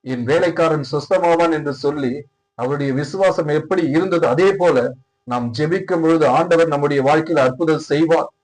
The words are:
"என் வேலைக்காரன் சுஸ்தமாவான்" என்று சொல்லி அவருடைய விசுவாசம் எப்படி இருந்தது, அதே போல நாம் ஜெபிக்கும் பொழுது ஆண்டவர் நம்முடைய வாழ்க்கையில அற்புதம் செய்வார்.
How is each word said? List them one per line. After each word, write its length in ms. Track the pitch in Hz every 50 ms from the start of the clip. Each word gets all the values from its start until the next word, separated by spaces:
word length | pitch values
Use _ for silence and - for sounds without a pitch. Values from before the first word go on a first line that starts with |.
"என் 240 | _ 131 127 123 120
வேலைக்காரன் 600 | 113 143 170 185 175 165 - 165 160 156 151 139 131 -
சுஸ்தமாவான்" 600 | 147 143 - - 185 185 170 170 165 170 165 165
என்று 220 | 151 151 143 135
சொல்லி 500 | 131 - 143 147 147 135 127 123 147 - _ _ _ _ _ _
அவருடைய 380 | - 117 131 143 147 143 139 131
விசுவாசம் 560 | 135 147 139 - 190 196 185 170 - 170 151
எப்படி 400 | 147 151 151 - 185 185 165 139
இருந்தது, 380 | 135 160 185 185 175 170 -
அதே 280 | 120 123 151 185 196 196
போல 400 | - 180 170 147 127 120 127 127 - _ _ _ _ _
நாம் 280 | - 123 123 120 120 113 117
ஜெபிக்கும் 420 | 151 156 170 190 - - 185 170
பொழுது 260 | 160 160 165 165 151
ஆண்டவர் 420 | 135 123 147 170 175 170 165 165 160
நம்முடைய 340 | 147 143 147 143 143 139 131
வாழ்க்கையில 360 | 139 151 160 156 160 170 147
அற்புதம் 480 | 131 127 131 - 170 156 156 151 156 - 143
செய்வார். 360 | 147 165 156 165 160 139 - _ _